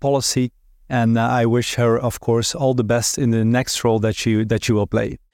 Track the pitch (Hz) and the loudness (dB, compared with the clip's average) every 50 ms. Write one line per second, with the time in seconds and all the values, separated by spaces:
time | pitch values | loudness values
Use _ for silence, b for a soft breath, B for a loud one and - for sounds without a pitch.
0 | - 139 139 135 123 - - 131 127 123 _ _ _ _ _ _ _ - 131 123 | -2 0 0 0 0 -2 -2 -2 -2 -2 _ _ _ _ _ _ _ -4 -2 0
1 | 117 113 113 113 113 120 123 123 117 117 117 120 117 - - - 120 117 113 117 | 2 2 2 2 2 0 0 2 2 2 2 0 0 -2 -2 0 2 2 2 2
2 | 131 117 - - - - 117 117 113 - - - 139 131 131 123 113 104 120 117 | 0 -2 -4 -4 -2 -2 0 0 0 -2 -4 -2 0 0 2 2 0 0 0 0
3 | 110 - - - 139 117 113 113 110 113 117 123 - - - - - 120 113 110 | 0 -2 -2 0 0 0 2 2 2 2 2 0 0 -2 -4 -2 0 0 2 2
4 | 104 110 104 - - 120 110 107 110 107 113 107 - - 113 104 101 - - 110 | 2 0 -2 -2 -2 0 0 0 0 0 -2 -2 0 0 0 0 0 0 -2 -2
5 | 110 - - - _ _ | -2 -2 -6 -12 _ _